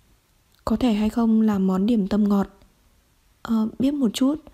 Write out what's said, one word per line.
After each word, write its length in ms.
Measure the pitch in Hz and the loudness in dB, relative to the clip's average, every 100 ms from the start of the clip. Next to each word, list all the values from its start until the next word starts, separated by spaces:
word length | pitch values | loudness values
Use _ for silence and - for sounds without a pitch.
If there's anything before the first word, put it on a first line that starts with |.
| _ _ _ _ _ _ | _ _ _ _ _ _
"Có 120 | - 220 | -4 -2
thể 160 | 254 | 0
hay 160 | 208 214 | 0 -2
không 320 | 240 226 220 | 0 2 2
làm 260 | 220 202 190 | 2 0 0
món 200 | 185 202 | 0 0
điểm 220 | 233 190 | 0 0
tâm 200 | 208 208 | 0 2
ngọt?" 180 | 202 196 - - _ _ _ _ _ _ _ | 0 -2 -10 -20 _ _ _ _ _ _ _
"Ờ, 260 | - 226 220 - | -4 -2 -2 -2
biết 120 | 269 | -2
một 160 | 294 233 | 0 -2
chút." 200 | - 262 311 - | 0 -2 -2 -10